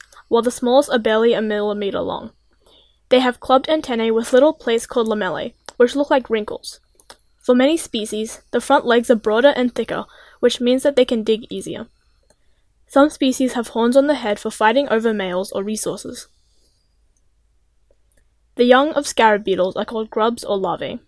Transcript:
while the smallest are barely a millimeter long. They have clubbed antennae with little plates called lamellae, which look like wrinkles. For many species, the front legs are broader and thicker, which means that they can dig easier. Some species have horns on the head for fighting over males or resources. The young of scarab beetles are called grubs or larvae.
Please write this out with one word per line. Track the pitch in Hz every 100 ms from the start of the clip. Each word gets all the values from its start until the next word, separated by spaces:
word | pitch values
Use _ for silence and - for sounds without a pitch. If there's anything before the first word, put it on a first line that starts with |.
| - - -
while | 233
the | 233
smallest | - 240 262 285
are | 254
barely | 220 220 233
a | 208
millimeter | 214 208 208 208 196 180
long. | 175 - 220 _ _ _ _ _ _ _ -
They | 254
have | 254 -
clubbed | - 262 -
antennae | 311 277 226 226
with | 226 233
little | 254 302
plates | 302 - 226
called | - 247 220
lamellae, | 214 185 151 233 _ - -
which | 240
look | 277 285
like | 277 240
wrinkles. | 220 214 - - - _ _ _ - _ _
For | -
many | 247 269 330
species, | - 226 214 214 220 - _
the | 240
front | - 277
legs | 240 240 233
are |
broader | 220 214 214 285
and | 254 247
thicker, | 247 226 - - - - -
which | 240 -
means | 240 262
that | 294 277
they |
can | 254 233
dig | 214 220 254
easier. | 190 165 135 226 _ _ _ _ _ _ _ _ _ _
Some | 269 294
species | - 269 254 254
have | 247 226
horns | 233 233 269
on | 285
the | 269
head | 226 208
for | 220
fighting | - 220 247 285
over | 220 226
males | 208 185 180 196
or | -
resources. | 202 214 - 190 247 247 - _ _ _ _ _ _ _ _ _ _ _ _ _ _ _ _ _ _ _ _ _ _ -
The |
young | 247 262 302
of | 294 294
scarab | - 220 208
beetles | 214 185 185 -
are |
called | 214 220 220
grubs | 220 226 233
or | - 196
larvae. | 180 156 143 233